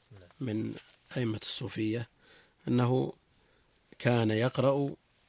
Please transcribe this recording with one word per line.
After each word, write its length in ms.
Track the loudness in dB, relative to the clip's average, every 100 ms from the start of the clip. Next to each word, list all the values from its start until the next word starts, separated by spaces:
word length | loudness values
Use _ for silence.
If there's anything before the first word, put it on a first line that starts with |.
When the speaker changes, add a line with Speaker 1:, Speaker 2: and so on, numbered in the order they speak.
| _
Speaker 1:
نعم. 180 | -20 -20 -10
Speaker 2:
من 360 | -6 -4 -4 -8 -16 -20 _ -4
أئمة 220 | -2 -4
الصوفية 680 | -6 -8 -8 -4 -2 -2 -6 _ -20 -20 _ _ -2
أنه 460 | 2 2 2 -2 -8 _ _ _ _ _ _ _ -2
كان 320 | 2 4 2
يقرأ 640 | 2 0 2 2 2 0 -4 _ _